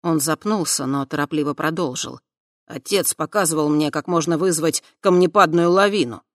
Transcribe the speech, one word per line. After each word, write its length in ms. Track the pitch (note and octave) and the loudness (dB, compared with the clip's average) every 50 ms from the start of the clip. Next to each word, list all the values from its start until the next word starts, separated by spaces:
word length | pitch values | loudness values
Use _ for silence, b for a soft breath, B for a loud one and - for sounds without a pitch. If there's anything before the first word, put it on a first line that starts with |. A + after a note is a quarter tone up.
Он 180 | - E3+ E3 D#3 | -2 0 -2 0
запнулся, 640 | C#3 D#3+ D#3 - - G#3 G#3+ G#3 D#3+ - - - C#3 | 0 -2 -4 -2 -2 -2 -2 -2 -2 -2 -4 -4 -4
но 220 | C3 C3+ C#3 C#3 | -4 -4 -4 -4
торопливо 480 | C3+ - D3+ D3 - E3 D3+ D3 D3 C#3+ | -4 -4 -4 -4 -2 -2 -4 -2 -2 -4
продолжил. 640 | - D3 D#3 E3 E3+ F3+ C3+ B2 - - B2+ B2+ B2+ _ _ _ _ _ _ _ _ _ | -2 -4 -4 -2 -2 -4 -4 -6 -8 -10 -10 -12 -16 _ _ _ _ _ _ _ _ _
«Отец 480 | _ - C#3 _ - G3+ G3 D#3 - - | _ -16 -14 _ -2 -2 0 0 -2 -4
показывал 560 | - D#3 D3+ - G#3 F#3+ D3+ D#3+ D3+ D3+ D3 | -4 -8 -4 -2 -2 0 0 0 0 0 2
мне, 200 | D3+ D3+ D3+ D3 | 2 2 0 0
как 160 | - D3+ - | -2 -6 -4
можно 300 | - F3 E3+ D3+ E3 E3+ | -2 -2 -2 0 0 -2
вызвать 460 | D3 F3 F#3+ E3+ D3+ D#3 E3 C#3+ - b b b b | 0 0 0 0 0 -2 -2 -2 -4 b b b b
камнепадную 720 | - - F3+ F3+ F3+ E3+ E3 G#3 F#3 E3 D#3 E3+ E3+ F3 | 2 4 4 6 4 4 4 4 4 4 4 2 4 4
лавину. 520 | F3 F#3+ G3+ G#3 G3+ G#3 C#3+ A#2+ A2+ - _ _ | 4 4 2 2 2 0 -2 -2 -4 -12 _ _